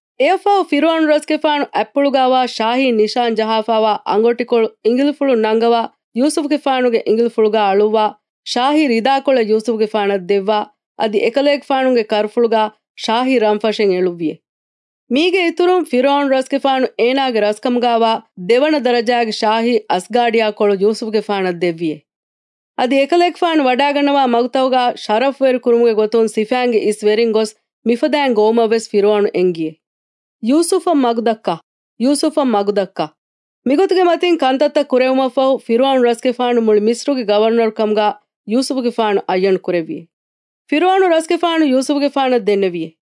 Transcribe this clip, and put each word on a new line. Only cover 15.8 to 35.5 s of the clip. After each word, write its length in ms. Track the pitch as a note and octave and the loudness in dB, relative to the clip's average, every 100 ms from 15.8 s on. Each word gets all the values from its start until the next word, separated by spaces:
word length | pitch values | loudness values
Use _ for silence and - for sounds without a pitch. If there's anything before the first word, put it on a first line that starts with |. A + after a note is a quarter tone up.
| D4+ | 0
ಫಿರ್ಔನ್ 460 | B3 C4+ C#4+ C#4 | 0 0 0 0
ರಸ್ಕಿಫಾಣು 640 | C4 C4 C#4 C4+ C4 B3+ - | -2 -2 -2 -2 0 -2 0
ಏನಾಗೆ 400 | A#3 C4+ C4 A3 | 0 0 -2 0
ರಸ್ಕಮ್ಗಾವಾ 920 | G#3 G#3+ C4 B3 A#3+ A#3 A3+ A3+ - - F3+ | -2 -2 -2 -2 0 0 0 -2 -6 -10 0
ದೆವಣ 260 | A#3+ D4+ D4+ B3 | 2 2 0 0
ದರಜಾಗೆ 460 | A#3+ A3+ A#3+ A3+ | 0 0 0 -2
ಶಾಹಿ 460 | G#3 A3 A3 A#3 A#3 | -2 -2 0 0 -2
ಅಸ್ಗಾಡಿಯಾ 760 | - F3+ - A#3+ A#3+ A3+ G#3+ | -2 -6 -2 0 0 0 -2
ಕೊಳು 240 | G#3+ G#3 G3+ | 0 0 2
ಯೂಸುಫ್‌ಗೆ 460 | G3+ A3 A3+ G#3+ | 0 -2 -4 -4
ಫಾಣದ್ 400 | G#3 G3+ F#3 F3 | -4 -4 -4 -2
ದೆವ್ವಿಯೆ. 440 | F3 E3 E3+ D3+ _ _ _ _ _ _ _ - | -4 -4 -6 -8 _ _ _ _ _ _ _ -4
ಅದಿ 180 | B3 C4+ | 0 0
ಎಕಲೇಗ್ 420 | C#4 F4 F4 E4+ | 2 2 2 0
ಫಾಣು 260 | F4 D#4+ | -2 0
ವಡಾಗಣವಾ 600 | C4 B3 C#4+ C#4+ C#4+ C#4+ C4+ | 0 0 0 0 0 0 0
ಮಗುತವುಗಾ 680 | A#3 B3 C4+ C4 B3+ B3 - | 0 0 0 0 0 -2 -4
ಶರಫ್ 460 | - G#3+ C4+ C4 | -2 0 0 0
ವೆರಿ 180 | C4 B3+ | 0 0
ಕುರುಮುಗೆ 340 | B3 A#3 A#3 | 0 2 2
ಗೊತುನ್ 360 | G#3+ G#3+ A3+ A3+ | 2 0 0 0
ಸಿಫ್ಯಾಂಗೆ 480 | A3 G#3+ B3 B3 A3 | -2 -2 0 0 0
ಇಸ್ 260 | - G#3 | 0 -2
ವೆರಿನ್ 280 | G#3 G#3+ A#3 | 0 0 2
ಗೊಸ್ 240 | A3 A3 - _ _ A3+ | 0 -2 -6 _ _ -2
ಮಿಫದ್ಯಾನ್ 460 | A#3 D#4 D4 C#4 | 0 0 0 0
ಗೋಮವೆಸ್ 560 | G#3+ G#3+ A#3 A3+ A3+ A3+ | 2 2 2 2 0 -2
ಫಿರ್ಔನ್ 380 | G#3 G3 G#3 G#3 - | 0 2 2 0 0
ಎಂಗಿಯೆ. 440 | F3+ E3 D#3 D#3 _ _ _ _ _ - | -2 -2 -8 -10 _ _ _ _ _ -10
ಯೂಸುಫ 440 | A3 D4 E4+ F#4+ F4 | 0 0 2 -2 0
ಮಗುದಕ್ಕ, 580 | D#4 B3 A#3 A3+ A3 - E3 _ _ _ - | 0 0 0 -2 -2 -4 -6 _ _ _ -4
ಯೂಸುಫ 400 | A#3+ C#4+ D#4+ D4+ | -2 0 0 0
ಮಗುದಕ್ಕ. 580 | C4+ G#3 G3+ G3+ F#3+ - D#3 _ _ _ _ _ B3 | 0 0 0 -2 -4 -6 -8 _ _ _ _ _ -2
ಮಿಗುತುಗೆ 360 | C#4+ G4 F#4 | 0 2 2
ಮತಿನ್ 360 | F4 E4+ F4+ E4 | 2 2 0 0
ಕಂತತ್ತ 380 | C4 C4 D4 D4+ | 0 2 0 0
ಕುರೆವುಮಫಹು 760 | D4 B3+ B3+ C4 C4 C4 C4 | 0 0 2 0 -2 0 0